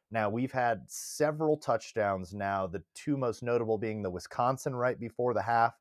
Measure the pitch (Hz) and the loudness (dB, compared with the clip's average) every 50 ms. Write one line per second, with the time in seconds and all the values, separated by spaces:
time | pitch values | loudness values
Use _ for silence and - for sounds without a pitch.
0 | _ _ 107 113 107 104 107 120 127 127 - 131 123 120 113 98 - - - - | _ _ -2 0 0 0 0 0 -2 -2 0 0 2 2 0 0 -4 -10 -12 -12
1 | - - - - 147 151 151 151 160 156 151 147 - - 120 113 - - - 113 | -10 -8 -2 0 2 2 2 2 2 2 2 2 2 0 0 0 0 -4 -2 0
2 | 104 101 98 95 92 87 101 101 98 98 98 98 95 92 85 95 - _ _ - | 2 2 0 0 -4 -6 -6 -4 -2 0 0 0 0 -2 -4 -8 -10 _ _ -8
3 | - 151 143 135 131 120 104 - 123 120 120 120 117 110 110 101 107 110 107 107 | -4 -2 -2 0 0 -2 -2 -2 -2 0 2 2 2 2 0 0 0 -2 -2 -2
4 | 101 92 87 90 - - - - 120 127 135 127 - 147 131 123 120 127 113 98 | -2 -4 -4 -6 -8 -6 -2 0 2 2 0 0 -4 -4 -2 0 0 0 0 -2
5 | 117 113 - - 123 123 117 104 98 113 117 117 117 117 - _ | -6 -8 -4 -2 0 0 0 0 0 2 4 4 4 4 2 _